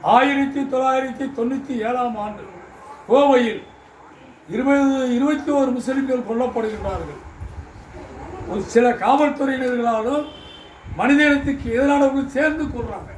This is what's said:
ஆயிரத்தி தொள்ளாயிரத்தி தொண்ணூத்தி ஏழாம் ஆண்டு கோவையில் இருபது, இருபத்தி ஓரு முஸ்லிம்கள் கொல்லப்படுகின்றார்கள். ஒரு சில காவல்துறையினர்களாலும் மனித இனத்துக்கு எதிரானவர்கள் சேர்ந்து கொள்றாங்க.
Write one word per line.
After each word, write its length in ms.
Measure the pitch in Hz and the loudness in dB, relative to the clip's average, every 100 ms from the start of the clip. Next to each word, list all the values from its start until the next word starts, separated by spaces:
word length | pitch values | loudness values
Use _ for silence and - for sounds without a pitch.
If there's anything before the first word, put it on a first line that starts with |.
| 151 233 | 6 6
ஆயிரத்தி 460 | 277 277 277 277 269 | 6 2 0 -2 -2
தொள்ளாயிரத்தி 520 | 262 262 262 262 240 269 - | 0 2 2 -2 -6 -6 -2
தொண்ணூத்தி 360 | 233 269 - 240 220 | -2 -2 -4 -4 -2
ஏழாம் 280 | 247 247 220 208 | -2 -2 -4 -8
ஆண்டு 180 | 208 - - - - - - - | -10 -16 -18 -20 -20 -20 -18 2
கோவையில் 520 | 247 285 254 233 - - - - - - - - - - | 4 6 6 4 -2 -10 -20 -20 -20 -20 -20 -20 -20 -8
இருபது, 440 | 208 277 277 277 269 254 240 | -2 2 4 4 2 0 2
இருபத்தி 340 | 285 302 - 285 | 2 0 0 2
ஓரு 120 | 262 247 | 2 0
முஸ்லிம்கள் 500 | 220 269 262 254 233 | -2 -2 0 -2 -2
கொல்லப்படுகின்றார்கள். 920 | 226 247 240 220 214 196 185 156 143 - - - - - - - - - - - - - | -2 -2 -2 -4 -4 -6 -6 -8 -12 -16 -16 -14 -14 -16 -18 -18 -18 -16 -16 -14 -12 -8
ஒரு 120 | 190 190 | -6 0
சில 120 | 233 247 233 | 4 4 2
காவல்துறையினர்களாலும் 1200 | 202 285 294 285 269 262 254 247 233 220 220 294 294 - - - - - - - | 2 4 4 2 -2 -2 -2 0 0 0 0 -2 -4 -12 -20 -20 -20 -20 -14 -2
மனித 220 | 240 285 294 | 2 4 4
இனத்துக்கு 400 | 285 285 - 233 233 | 2 0 -4 -2 0
எதிரானவர்கள் 580 | 277 285 269 269 254 254 | 2 4 4 2 -2 0
சேர்ந்து 300 | 302 311 277 | 0 0 -4
கொள்றாங்க. 460 | 240 220 202 - | -6 -8 -10 -14